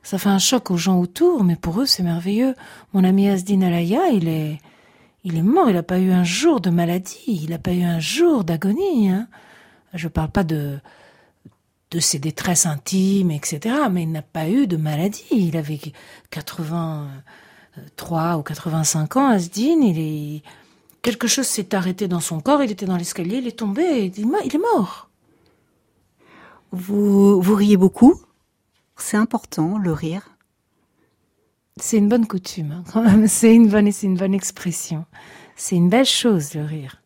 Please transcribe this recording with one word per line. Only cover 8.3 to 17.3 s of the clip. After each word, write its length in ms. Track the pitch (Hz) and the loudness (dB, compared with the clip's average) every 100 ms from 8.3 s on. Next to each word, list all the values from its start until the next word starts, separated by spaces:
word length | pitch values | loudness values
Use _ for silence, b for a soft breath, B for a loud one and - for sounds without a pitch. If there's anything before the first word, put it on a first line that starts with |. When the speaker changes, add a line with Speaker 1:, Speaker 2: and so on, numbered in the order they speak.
| 285 | 2
Speaker 1:
d'agonie, 680 | 170 165 190 226 392 294 196 | 0 -2 -2 0 0 2 2
hein. 160 | 185 233 b b b b b b | 0 -4 b b b b b b
Je 120 | 175 160 | -10 -6
parle 240 | 156 156 | -4 -2
pas 140 | 196 | -2
de, 340 | 175 156 143 139 - b b b b _ - _ _ _ _ | -2 -2 -6 -10 -16 b b b b _ -20 _ _ _ _
de 80 | 170 | -4
ses 220 | - 156 | -2 -2
détresses 460 | 156 - - 175 170 | -6 -4 -2 0 0
intimes, 680 | 147 - 190 190 196 180 | -4 -4 0 2 2 0
et 80 | 151 | -2
cetera, 460 | - 151 220 269 269 | -6 -6 -4 -2 0
mais 160 | 180 | -2
il 80 | 165 | -4
n'a 100 | 160 | -6
pas 260 | 147 165 160 | -8 -6 -2
eu 200 | 240 262 | 0 0
de 80 | 165 | 0
maladie. 480 | 156 147 190 208 - | -2 -2 -4 -6 -4
Il 240 | 262 175 160 | 0 0 -2
avait 240 | 147 151 151 - B B B | -6 -8 -10 -18 B B B
quatre-vingt-trois 2000 | - - - 156 170 165 151 147 135 - | -14 -14 -10 -6 -6 -6 -8 -10 -16 -20